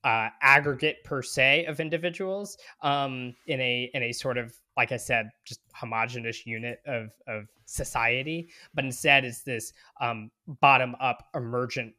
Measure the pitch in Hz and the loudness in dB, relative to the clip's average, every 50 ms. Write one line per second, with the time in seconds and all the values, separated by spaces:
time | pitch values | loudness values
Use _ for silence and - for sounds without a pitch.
0 | - 135 113 113 110 113 - _ 143 135 139 143 143 147 139 123 151 156 - - | 4 2 2 2 0 -2 -4 _ 6 8 8 8 6 2 -2 0 0 -2 -2 -2
1 | _ - - 135 123 - - 151 131 135 139 156 - 151 151 139 160 156 160 160 | _ -6 -6 -6 -4 -4 0 4 4 6 6 4 2 -2 -4 -4 -4 -4 -4 -2
2 | 165 175 170 - 190 185 190 202 202 196 - _ - - - _ - 143 143 143 | -2 -4 -4 -4 -6 -6 -6 -6 -8 -10 -14 _ -20 -20 -16 _ 0 0 0 2
3 | 139 135 131 127 127 123 120 _ _ - 147 131 127 123 123 123 123 123 - 135 | 0 -2 -4 -8 -8 -10 -12 _ _ -4 -2 0 0 0 0 0 -2 -4 -4 -4
4 | 123 117 120 - - 135 123 123 117 113 - _ _ _ _ - 120 - 131 117 | -2 -2 -4 -4 -4 -2 -2 -2 -4 -6 -12 _ _ _ _ 0 0 0 0 -6
5 | - - 127 117 110 107 _ _ _ - - - _ _ _ - - 117 113 113 | -2 0 0 0 0 -4 _ _ _ -16 -16 -16 _ _ _ -12 -10 -6 -2 -2
6 | 113 120 120 123 117 117 113 - - 117 117 110 117 120 123 - _ 143 131 117 | -2 -2 -4 -8 -8 -8 -8 -8 -10 -10 -10 -8 -8 -8 -10 -10 _ -6 -6 -6
7 | 110 110 _ _ _ - 113 107 104 - _ _ _ - - - 135 - - 123 | -6 -8 _ _ _ -10 -10 -10 -10 -14 _ _ _ -12 -8 -8 -8 -2 -2 2
8 | 117 117 120 127 135 156 160 165 170 170 - - - - _ 143 135 135 120 - | 2 2 2 0 -2 -4 -6 -6 -8 -10 -18 -20 -20 -8 _ -4 -4 -4 -6 0
9 | - 151 139 139 131 123 117 - - 139 123 113 - - _ _ _ _ _ - | 4 6 6 6 4 2 -8 -10 -8 -6 -6 -6 -6 -8 _ _ _ _ _ -4
10 | 123 120 117 110 107 110 _ _ _ - 143 - - 143 135 127 127 123 123 - | -2 -2 -2 -4 -8 -14 _ _ _ -16 -2 6 8 8 8 8 4 0 -2 -2
11 | 131 127 120 - - _ - 151 120 117 120 123 127 123 - 139 117 110 - | -2 -2 -2 -2 -8 _ -8 -6 -6 -2 -2 -4 -4 -2 -4 -6 -8 -8 -12